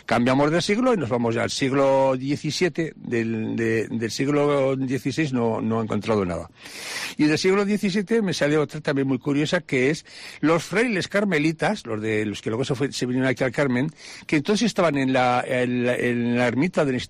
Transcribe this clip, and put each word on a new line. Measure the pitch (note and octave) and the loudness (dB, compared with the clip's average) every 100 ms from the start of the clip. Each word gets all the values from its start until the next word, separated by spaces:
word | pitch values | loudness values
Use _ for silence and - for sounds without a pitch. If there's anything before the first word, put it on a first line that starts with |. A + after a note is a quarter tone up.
| - | -2
Cambiamos | A2+ A#2+ C3 D3 | 0 2 4 4
de | E3 | 2
siglo | D#3 G#3 B3+ A3+ | 0 0 2 2
y | |
nos | A#2+ | 0
vamos | A#2+ A#2+ A#2 | 0 0 0
ya | |
al | A2 | -2
siglo | - C#3 C#3 C#3 C3+ C3+ C3 | -2 0 2 4 4 4 2
diecisiete, | C3+ C#3+ D#3 - F3+ E3 E3 - | -2 -4 -4 -2 -2 -2 -6 -8
del, | - A#2 A2+ A2+ A2 A2+ | -4 -2 0 -2 -4 -2
de, | A2+ A2+ - | 0 0 0
del | A2+ A2+ | -4 -4
siglo | - C3+ D3 D3 C#3+ C3+ C3+ | -2 0 2 2 2 2 0
dieciséis | C3+ C3+ C#3+ C3 D#3 | -2 -2 -2 -2 -2
no, | B2+ A#2 G#2+ | 0 0 0
no | A2 A2 | -2 -2
he | |
encontrado | A2 G#2+ G2+ A2 F#2 | -2 -2 0 0 0
nada. | E2+ E2+ - - - - - - - | -4 -8 -16 -18 -14 -10 -8 -8 0
Y | D3+ | 2
del | D#3 | 2
siglo | F#3 G3 G3+ | 2 2 2
diecisiete | G#3 G#3 F#3+ F#3 A#3 | 0 0 -2 0 0
me | G3+ | 0
sale | D3+ D3 D#3 | 0 2 2
otra | C#3+ D#3 | 0 -4
también | D#3 C#3 C3+ | -2 0 0
muy | B2+ | 0
curiosa, | - C#3 D3+ F3+ | 0 0 0 -2
que | - C3 C3 | 0 0 2
es | E3+ - - - - | 0 -6 -18 -18 -2
los | D3 E3 | 2 2
frailes | - F3+ B3 F#3+ - | 2 0 0 0 -2
carmelitas, | G3+ G3+ D#3+ D#3 D#3+ E3 G#3+ A#2+ | 0 0 2 0 0 -2 -2 -4
los | A2 | -4
de | A2 G#2+ G#2+ | 0 0 -2
los | F#2+ | -4
que | - | -4
luego | A2 | -2
se | C3+ B2+ | -2 -2
fue, | C#3 | -4
se | - B2 | -2 -2
vinieron | B2+ C3 | 0 0
aquí | B2+ | 0
al | C3 | -2
Carmen, | A2+ C#3+ B2 D3+ - - - - | 0 0 0 -2 -6 -16 -18 -2
que | D#3 | 0
entonces | C#3+ G#3 A3 | 2 0 0
estaban | - E3+ C#3+ | 2 2 2
en | C3 | 2
la, | C3 B2+ B2 B2 | 2 2 2 0
en | B2+ B2 B2 A#2+ | 0 0 0 0
la, | A#2+ | 0
en | B2 A#2+ A#2+ A#2+ | 0 0 0 0
la | B2 | 2
ermita | A#2 F3 F#3 D3 | 2 0 2 0
de, | B2+ | -2